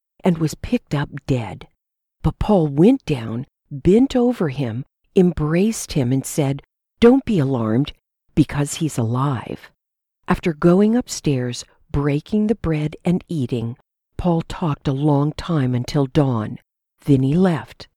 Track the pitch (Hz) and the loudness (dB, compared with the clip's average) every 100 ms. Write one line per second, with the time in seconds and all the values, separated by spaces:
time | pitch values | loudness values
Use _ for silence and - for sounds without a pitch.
0 | _ _ - 165 160 - - 240 - 143 | _ _ -2 0 -2 -4 -4 -4 -2 -6
1 | 143 143 - 131 107 82 - _ _ _ | -4 -6 -4 -2 -4 -12 -18 _ _ _
2 | _ _ 160 - - 202 156 139 185 269 | _ _ -4 -2 0 2 2 4 4 4
3 | - 139 113 113 139 _ - 143 160 208 | 0 -6 -6 -8 -10 _ -16 -2 4 4
4 | 269 254 240 240 170 131 131 110 143 _ | 4 2 0 0 -4 -4 -6 -6 -10 _
5 | _ - 180 160 151 170 208 220 - - | _ 2 2 2 0 0 0 -2 -4 -2
6 | 120 135 - - 135 139 - _ _ - | 0 0 -2 -2 -2 -2 -8 _ _ 2
7 | 233 269 262 208 135 131 110 113 147 - | 4 4 2 0 0 0 0 0 -2 -6
8 | _ _ _ - 147 139 143 - 156 - | _ _ _ 0 0 0 -4 -4 -4 -2
9 | 113 123 139 123 - - - _ _ _ | -2 -2 -2 -4 -6 -12 -16 _ _ _
10 | _ _ - 180 185 147 170 180 208 233 | _ _ -4 -2 -2 0 2 4 4 2
11 | - - - 135 123 120 - _ _ 147 | -2 -6 -2 -2 -4 -8 -14 _ _ -2
12 | 143 143 - 214 208 226 165 156 151 165 | 0 -2 -2 -2 0 -2 -2 -2 -4 -4
13 | - 175 - 170 123 123 117 120 _ _ | -2 -2 -2 -6 -4 -4 -6 -10 _ _
14 | _ - 180 165 - - 170 143 - 135 | _ -6 -2 -2 -4 -6 -6 -4 -4 -2
15 | 151 143 147 147 - 160 127 123 123 156 | 2 2 0 -4 -4 -2 0 -2 -2 -2
16 | 135 156 139 120 107 - _ _ _ _ | 0 2 2 0 -4 -10 _ _ _ _
17 | - 139 131 160 190 156 - - - | 2 2 4 2 2 0 -6 -18 -20